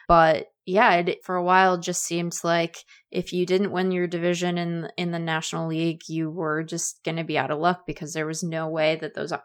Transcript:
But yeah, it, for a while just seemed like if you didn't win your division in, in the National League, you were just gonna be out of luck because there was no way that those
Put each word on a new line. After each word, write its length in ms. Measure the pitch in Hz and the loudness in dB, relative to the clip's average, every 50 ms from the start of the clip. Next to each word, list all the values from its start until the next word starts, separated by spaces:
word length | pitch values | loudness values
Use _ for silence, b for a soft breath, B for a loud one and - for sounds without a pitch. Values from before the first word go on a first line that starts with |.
| B | B
But 400 | B 175 165 160 160 156 - - - _ _ - | B 6 8 8 6 4 2 -2 -8 _ _ -6
yeah, 280 | 180 180 208 247 220 180 | 0 2 4 6 6 6
it, 280 | 175 175 175 - - - | 4 2 0 -4 -4 -6
for 120 | - 185 | -4 -2
a 80 | 180 175 | 0 2
while 340 | 180 185 185 190 185 180 175 | 4 6 6 6 6 4 2
just 240 | 170 185 175 - - | -2 -4 -4 -4 -4
seemed 300 | - 170 170 170 170 165 - | -4 -4 -4 -4 -4 -6 -4
like 340 | - 170 170 170 170 165 - - - b b b b b | 0 0 2 2 0 -2 -6 -12 -20 b b b b b
if 200 | - 180 175 - | -6 -6 -4 -2
you 140 | 175 180 180 | -2 -2 0
didn't 240 | 170 185 185 202 185 | 2 2 2 2 0
win 200 | - 180 185 185 | 0 0 0 0
your 140 | 185 180 180 170 | 0 0 0 -2
division 500 | 175 170 170 175 175 170 180 175 175 175 | -2 0 0 0 0 0 0 -2 -2 -2
in, 300 | 170 170 170 170 160 - - | -2 -2 -4 -4 -6 -8 -6
in 160 | - 180 175 | -6 -4 -4
the 60 | 170 165 | -4 -4
National 500 | 165 165 160 160 160 - - 165 165 160 | -2 -2 -2 -2 -4 -4 -6 -4 -4 -2
League, 340 | 160 160 165 165 160 165 - - | -2 0 0 0 -2 -4 -8 -8
you 200 | 160 160 160 156 | -4 -4 -4 -4
were 320 | 156 185 165 156 151 156 160 | -4 -4 -4 -2 -2 -2 -4
just 380 | 160 170 165 - - - _ - | -4 -6 -6 -6 -8 -8 _ -8
gonna 200 | 165 160 165 165 | -6 -4 -4 -4
be 140 | 160 151 143 | -2 -2 -2
out 120 | 131 131 | 0 -2
of 60 | 151 147 | -2 0
luck 220 | 160 175 175 - _ | 0 0 0 -2 _
because 260 | - 151 - 165 147 | -10 -10 -10 -10 -8
there 140 | 156 160 156 | -6 -6 -4
was 160 | 156 160 156 | -4 -4 -6
no 260 | 180 165 160 160 160 156 | -6 -6 -4 -4 -4 -4
way 280 | 160 156 156 160 160 160 | -2 0 2 2 0 0
that 140 | 160 147 - | -4 -8 -8
those 180 | - 147 - 160 - | -8 -6 -6 -6 -8